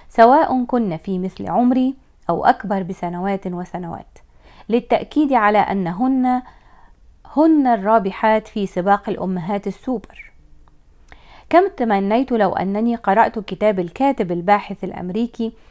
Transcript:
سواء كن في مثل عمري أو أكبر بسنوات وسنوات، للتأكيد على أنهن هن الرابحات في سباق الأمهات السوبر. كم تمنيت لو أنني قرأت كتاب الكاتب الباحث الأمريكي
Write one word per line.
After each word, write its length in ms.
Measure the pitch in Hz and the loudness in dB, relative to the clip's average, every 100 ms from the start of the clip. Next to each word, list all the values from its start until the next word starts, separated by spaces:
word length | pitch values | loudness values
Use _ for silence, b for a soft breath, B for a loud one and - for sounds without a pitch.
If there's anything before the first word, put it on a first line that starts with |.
| b | b
سواء 560 | - 233 285 311 254 | 4 6 6 2 0
كن 320 | 247 247 214 165 | -2 -2 -2 -4
في 220 | - 185 | -6 -6
مثل 300 | 185 - 196 | -6 -8 -4
عمري 460 | 180 247 262 254 262 _ _ - | 0 2 2 0 -4 _ _ -6
أو 140 | 170 | 0
أكبر 380 | - - 185 196 | 2 2 -2 -6
بسنوات 640 | 175 185 175 175 190 196 190 | -6 -8 -8 -6 -4 -4 -6
وسنوات، 720 | 175 180 180 170 - - - - b b b b | -10 -10 -10 -10 -12 -16 -20 -20 b b b b
للتأكيد 640 | 233 240 233 - 294 294 | -2 0 -2 -2 -2 2
على 260 | 247 208 208 | 2 2 2
أنهن 840 | - 196 170 175 262 269 254 254 - b b b b - - _ - 269 | 2 -2 -4 -2 0 0 0 -2 -6 b b b b -20 -20 _ -6 2
هن 300 | 320 311 254 | 4 4 2
الرابحات 840 | 226 196 226 196 - 220 220 214 | 0 2 2 0 -2 0 0 -2
في 180 | 214 196 | -6 -4
سباق 420 | 185 180 202 - | -2 0 0 -2
الأمهات 580 | 185 185 180 165 202 202 | -6 -4 -4 -4 -6 -6
السوبر. 640 | 190 - 233 - - - - - - - _ _ _ b b b b b | -8 -6 -6 -8 -20 -20 -20 -20 -20 -20 _ _ _ b b b b b
كم 180 | 330 392 - | 2 2 0
تمنيت 560 | 233 196 196 226 262 | 0 0 2 0 0
لو 200 | 233 190 | 0 0
أنني 440 | - 185 202 233 233 | 0 -2 -2 -2 -2
قرأت 420 | - 202 226 226 | 0 2 2 0
كتاب 420 | 190 180 208 196 | -10 -2 0 0
الكاتب 520 | 175 - 277 269 180 | -4 0 0 0 -4
الباحث 520 | 175 175 202 - 196 | -2 0 0 0 -10
الأمريكي 680 | 185 - 180 196 240 - 226 - b | -10 -10 -6 -4 -6 -4 -8 -8 b